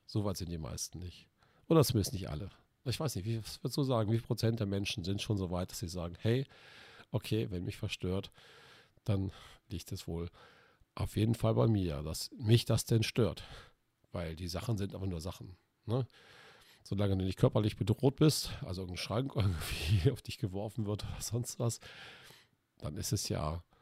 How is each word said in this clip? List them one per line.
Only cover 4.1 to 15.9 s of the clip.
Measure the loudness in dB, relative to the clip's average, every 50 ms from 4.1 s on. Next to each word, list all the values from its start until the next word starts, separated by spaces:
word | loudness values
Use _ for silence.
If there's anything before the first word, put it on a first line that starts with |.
wie | 2
viel | 2 2
Prozent | 0 -2 2 2 2 2 2
der | 0
Menschen | 0 0 0 0 -2 -2 -4 -2
sind | -2 -2 -2
schon | 0 0 0
so | 0 0 0
weit, | 0 -2 -2 -4
dass | -6 -8
sie | -6 -6
sagen, | -4 -4 -6 -6 -6 -2
hey, | 0 2 2 2 0 -4 -10 -20 -20 -20 -20 -20 -20 -20 -20 -20 -12 -6
okay, | -6 -4 -2 0 0 0 0 -2
wenn | -4 -4 -4
mich | -4 -6
verstört, | -4 -6 -6 -6 -4 -2 -2 -2 -2 -4 -8 -14 -20 -20 -20 -20 -20 -20 -20 -20 -20 -20 _ _ _ -2
dann | 0 0 2 0 -2 -6 -10 -20 -20 -20 -20 _
liegt | -8 -8 -8 -8 -8
es | -10 -8 -6
wohl | -6 -6 -4 -6 -6 -10 -14 -20 -20 -20 -20 -20 _ _ _ _ _ -6
auf | -4 -4 -2 2
jeden | 2 4 4 2
Fall | 2 2 2 4
bei | 4 4
mir, | 4 4 4 2 0 -2 -2 -4
dass | -6 -6 -6 -8 -10 -10
mich | -2 4 6 6 6 6
das | 4 0 0 2
denn | 2 2 2 2
stört. | 2 2 2 2 2 0 -4 -10 -14 -16 -18 -18 -20 _ _ _ _ _ _ _ _ -8
Weil | -6 -6 -6 -6
die | -6 -6
Sachen | -6 -6 -4 -2 -2 0
sind | 0 -2 -4 -4
aber | -4 -4
nur | -4 -4 -4
Sachen, | -4 -6 -8 -8 -12 -16 -16 -18 _ _ _ _ -6
ne? | -2